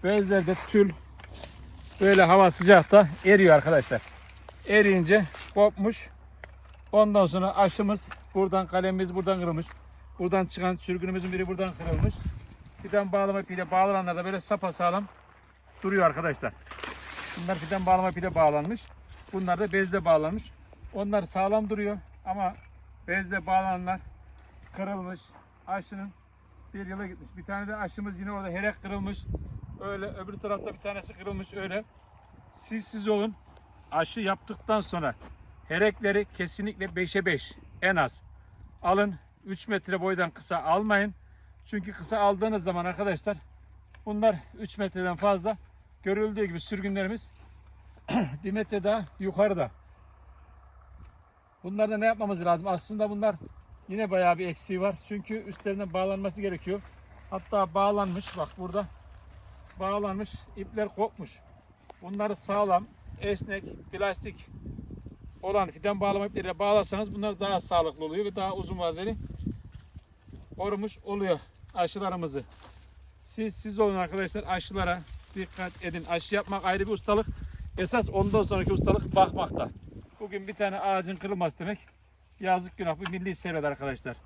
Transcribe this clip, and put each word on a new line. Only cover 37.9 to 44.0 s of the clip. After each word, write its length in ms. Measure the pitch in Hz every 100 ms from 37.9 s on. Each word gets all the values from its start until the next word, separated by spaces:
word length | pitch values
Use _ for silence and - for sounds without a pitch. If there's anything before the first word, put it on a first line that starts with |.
| 185
az 260 | 127 - - - - - - -
alın. 320 | - 190 202 170 - _
Üç 240 | 196 196 -
metre 320 | 196 - 190
boydan 300 | 185 180 170
kısa 320 | - - 170
almayın. 520 | 147 175 214 202 202 185 - - - -
Çünkü 280 | - 208 185
kısa 280 | - 151 220
aldığınız 440 | 202 196 220 214
zaman 200 | 175 175
arkadaşlar 520 | 175 170 202 165 - 202 - - - - - -